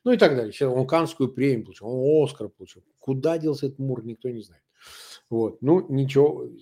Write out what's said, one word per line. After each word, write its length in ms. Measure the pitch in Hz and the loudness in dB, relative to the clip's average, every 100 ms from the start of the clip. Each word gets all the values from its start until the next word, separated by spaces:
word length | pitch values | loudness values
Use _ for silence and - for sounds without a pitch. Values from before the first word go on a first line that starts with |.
ну 80 | 240 | 0
и 60 | 240 | 4
так 180 | 185 135 | 4 4
далее. 160 | 107 | -4
Сейчас 180 | 107 135 | -2 -2
он 160 | 127 131 | 0 0
Каннскую 460 | 165 160 - 127 | 0 0 -2 -4
премию 320 | - 139 120 | 0 0 0
получил, 240 | 101 95 110 | -4 -14 -8
он 360 | 127 135 156 | -2 2 4
Оскар 260 | 139 139 104 | 2 -2 -14
получил. 340 | - 95 - _ _ | -14 -20 -20 _ _
Куда 400 | - 135 147 165 | -6 -2 -2 -2
делся 300 | 156 135 139 | -2 -4 -6
этот 100 | 139 | -6
Мур, 260 | 135 123 | -6 -6
никто 240 | 113 113 127 | -10 -10 -10
не 140 | 120 | -10
знает. 200 | 101 85 _ _ - - - - _ | -14 _ _ _ -20 -20 -20 -20 _
Вот, 300 | 113 110 - | -2 -2 -2
ну, 240 | 127 180 175 | 2 2 2
ничего 600 | 135 135 135 147 170 120 - | -2 2 4 4 2 -10 -16